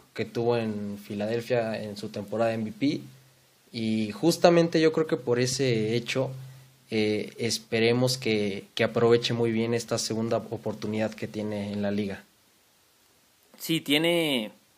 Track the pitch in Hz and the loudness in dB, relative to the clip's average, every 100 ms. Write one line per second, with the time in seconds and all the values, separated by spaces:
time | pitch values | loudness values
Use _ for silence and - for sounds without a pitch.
0 | - - 110 120 117 120 110 104 104 101 | -16 -8 -6 -2 0 0 -2 -4 -8 -10
1 | - 104 107 120 120 120 113 107 107 101 | -8 -6 -2 -4 0 0 0 -4 -6 -10
2 | 107 110 101 107 113 113 110 - 139 - | -10 -8 -6 0 0 0 -4 -2 -2 -2
3 | - - _ _ _ _ _ 120 110 110 | -8 -20 _ _ _ _ _ -6 -2 0
4 | 107 101 165 170 180 170 170 170 160 160 | -2 0 0 6 6 8 6 4 4 2
5 | 156 156 127 120 127 - 135 113 107 120 | 0 -2 0 0 0 0 0 2 0 -2
6 | 117 131 131 - - - - _ _ 110 | -2 -2 -4 -6 -16 -20 -20 _ _ 0
7 | 107 107 - - 117 - - 113 113 120 | 0 0 -4 -6 -4 -4 -2 2 4 4
8 | 127 131 113 107 101 101 - - 110 123 | 2 0 0 0 0 -4 -8 -2 0 4
9 | 117 117 123 117 117 110 117 117 - 113 | 6 6 4 0 2 2 0 -2 -2 -4
10 | - 110 113 113 104 110 110 101 107 107 | -2 -2 0 -2 -2 -6 -6 -6 -4 -2
11 | 107 - 110 107 107 104 101 104 101 101 | -2 -4 -8 -6 -6 -4 -4 -4 -2 -2
12 | 101 95 - _ _ _ _ _ _ _ | -2 -6 -14 _ _ _ _ _ _ _
13 | _ _ _ _ _ - - 160 - 147 | _ _ _ _ _ -14 -4 -2 2 2
14 | 170 170 160 127 107 - _ | 4 2 2 0 -2 -10 _